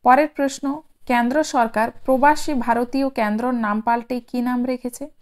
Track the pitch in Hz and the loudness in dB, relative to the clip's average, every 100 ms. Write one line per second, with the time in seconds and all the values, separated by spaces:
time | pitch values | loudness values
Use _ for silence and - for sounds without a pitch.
0 | 254 262 302 - 277 269 277 294 _ _ | 6 4 4 0 -4 -2 -6 -6 _ _
1 | - 240 240 294 302 285 226 214 233 - | -2 0 2 0 0 0 0 0 -4 -4
2 | - 262 285 302 - 277 233 233 247 269 | 0 4 4 4 0 -2 0 0 0 -2
3 | 269 269 214 214 247 247 214 214 220 233 | -2 -2 -2 0 -2 -2 -2 -2 0 -2
4 | 233 247 247 247 247 247 247 254 247 - | -2 -8 -4 -4 -2 -2 -2 -4 -8 -10
5 | 294 _ | -16 _